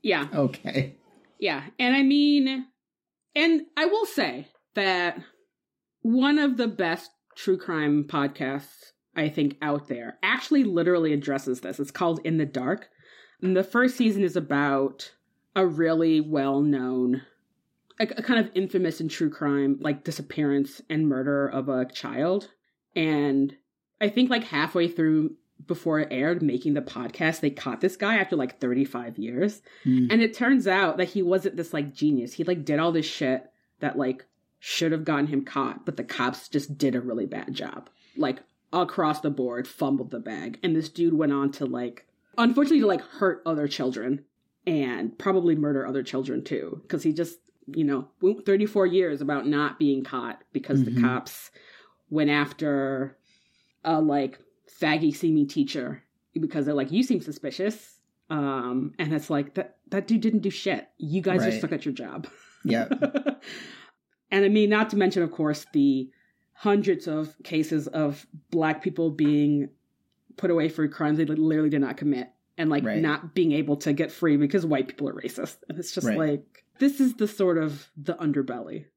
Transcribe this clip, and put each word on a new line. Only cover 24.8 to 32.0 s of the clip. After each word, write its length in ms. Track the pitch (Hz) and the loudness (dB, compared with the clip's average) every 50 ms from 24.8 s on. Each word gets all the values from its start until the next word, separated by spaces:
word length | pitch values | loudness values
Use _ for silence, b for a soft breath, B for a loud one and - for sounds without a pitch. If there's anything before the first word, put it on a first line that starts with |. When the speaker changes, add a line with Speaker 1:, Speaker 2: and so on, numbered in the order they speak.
| 170 170 | 0 0
Speaker 1:
through 480 | 170 - 160 156 156 156 151 165 - _ _ _ _ _ 147 | 0 0 2 2 4 2 0 -2 -6 _ _ _ _ _ -8
before 340 | - 180 - - 165 156 156 | -8 -8 -4 -2 0 0 0
it 80 | 151 - | 0 -2
aired, 320 | 127 127 139 160 175 170 | -2 -2 0 0 0 2
making 320 | 160 143 123 127 - 160 143 | 0 0 0 0 0 0 0
the 80 | 147 | 0
podcast, 580 | 135 - - - 123 120 - - 165 160 160 160 | -2 -6 -10 -8 -10 -10 -4 -2 -2 -2 0 0
they 100 | - 147 | -2 -2
caught 300 | 139 - - 135 117 113 | -2 -2 -8 -8 -4 0
this 160 | - 190 185 | -2 -2 0
guy 200 | - 202 202 226 | 0 -2 0 2
after, 200 | 208 185 185 180 | 0 0 0 0
like, 220 | 151 127 127 - _ | -2 -2 -4 -6 _
thirty-five 580 | - 123 123 131 139 135 - 123 120 117 113 - | -2 0 0 0 0 -2 -4 -10 -10 -10 -10 -8
years. 440 | 107 113 123 131 185 208 214 - B B B B B | -8 -6 -2 0 0 0 -2 -6 B B B B B
Speaker 2:
Hmm. 220 | 135 127 127 127 123 | 2 4 4 4 4
Speaker 1:
And 100 | 214 233 | 4 4
it 120 | 226 220 220 | 4 2 0
turns 320 | - 247 247 277 254 175 | 0 2 4 4 4 4
out 300 | 196 185 196 196 170 - 180 | 2 2 4 2 2 2 0
that 100 | 180 180 | -2 -2
he 120 | - 202 | 0 -2
wasn't 340 | 185 175 190 190 - 190 - | 2 2 2 2 0 -2 -4
this, 160 | 165 165 165 | -4 -8 -4
like, 220 | - 156 143 143 139 | -4 -4 -4 -6 -4
genius. 380 | - | 0